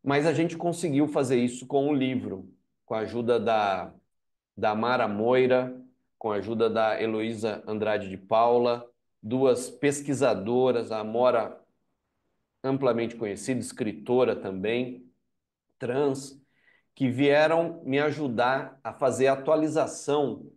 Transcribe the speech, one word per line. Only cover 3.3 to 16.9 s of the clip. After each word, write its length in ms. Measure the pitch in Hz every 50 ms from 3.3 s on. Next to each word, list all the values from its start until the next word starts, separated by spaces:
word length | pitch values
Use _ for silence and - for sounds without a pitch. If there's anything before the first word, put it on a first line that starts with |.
| 120 113
da, 540 | 104 117 113 107 107 101 95 92 85 80 - - _ _ _ _ _ _ _ _ _ _ _
da 180 | 101 101 110 107
Mara 320 | 110 113 120 127 123 117
Moira, 720 | 107 104 101 110 120 127 127 131 123 127 127 127 127 - - - - _ _ _ _ _ _
com 140 | - 107
a 40 | 104
ajuda 340 | 101 98 110 117 110 117 110
da 300 | 104 110 110 110 104 -
Heloísa 640 | 107 113 110 110 110 113 117 104 107 110 104 - -
Andrade 420 | - 107 107 104 107 107 101 98 95
de 80 | 95
Paula, 760 | 90 95 - 113 110 117 120 120 123 120 120 120 120 120 - _ _ _ _ _ _
duas 460 | - 107 123 131 131 131 120 - - -
pesquisadoras, 1200 | - - - 143 139 143 143 147 139 120 139 123 107 95 95 110 120 127 127 127 120 117 110 85
a 100 | 110 107
Amora, 600 | 107 110 110 117 123 127 117 117 107 95 - - _ _ _ _ _ _ _ _ _ _ _ _ _ _ _ _ _ _ _ _ -
amplamente 520 | 131 135 135 135 123 117 117 117 113 117
conhecida, 440 | - 117 104 98 - - - 131 120
escritora 760 | 107 - - - 127 107 95 - - - 123 127 127 117 107
também, 680 | - - 98 95 95 95 107 117 123 127 127 127 - - - _ _ _ _ _ _ _ _ _ _ _ _ _ _
trans, 600 | 131 117 123 135 147 139 131 135 - - - - _ _ _ _ _ _ _ _ _ _